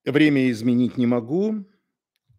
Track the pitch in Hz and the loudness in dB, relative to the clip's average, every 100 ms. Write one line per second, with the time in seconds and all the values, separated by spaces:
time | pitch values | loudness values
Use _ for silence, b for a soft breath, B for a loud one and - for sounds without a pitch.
0 | - 139 151 139 131 110 117 120 120 - | -2 2 4 4 0 0 0 0 0 0
1 | 120 123 113 165 214 220 196 _ _ _ | 0 0 -2 -4 -2 -4 -10 _ _ _
2 | _ _ _ | _ _ _